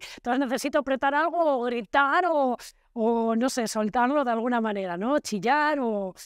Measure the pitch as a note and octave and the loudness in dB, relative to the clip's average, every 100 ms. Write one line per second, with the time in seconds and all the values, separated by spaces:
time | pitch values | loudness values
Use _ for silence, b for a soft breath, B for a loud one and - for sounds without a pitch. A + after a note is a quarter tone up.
0 | B B - B3+ C4+ A#3+ D4 D4 C4+ C4 | B B -4 -2 0 -2 0 0 0 0
1 | C#4 C#4+ E4 E4+ D#4+ C4 A#3+ A#3+ G#3 C#4 | 0 0 0 2 2 2 0 -4 0 2
2 | C#4 E4 F4+ D4+ C4+ A#3+ B B B A#3 | 4 4 2 2 2 0 B B B -2
3 | A3+ A#3 A3+ A3+ C4 C4 A3 A3 G#3+ B3 | 0 2 2 2 0 0 -2 -2 -2 2
4 | B3 D4 B3 A3+ A#3 A#3+ A3 G3+ F#3+ F3 | 2 2 0 0 0 0 -2 -2 -4 -4
5 | A3 D4 - G#3+ G3+ D4 D4+ D4 A#3+ G#3 | 0 -2 -2 -4 0 2 2 0 -2 -2
6 | F#3+ - | -4 -8